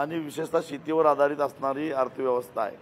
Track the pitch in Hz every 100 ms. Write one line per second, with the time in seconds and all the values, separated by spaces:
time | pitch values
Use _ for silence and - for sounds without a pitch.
0 | 147 165 151 139 156 165 156 139 - 160
1 | 156 139 143 147 139 - 135 135 156 135
2 | 127 127 131 123 120 110 104 -